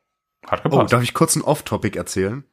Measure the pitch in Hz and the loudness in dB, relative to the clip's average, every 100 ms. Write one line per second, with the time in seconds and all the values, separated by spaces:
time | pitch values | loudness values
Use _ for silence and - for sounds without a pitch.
0 | _ _ _ _ - 107 - 139 98 120 | _ _ _ _ -6 -4 2 2 4 2
1 | 120 - 160 - - 143 - 101 107 87 | 0 2 2 2 0 -2 -2 -4 -2 -4
2 | 90 - 95 123 139 | -4 -2 -2 -4 -10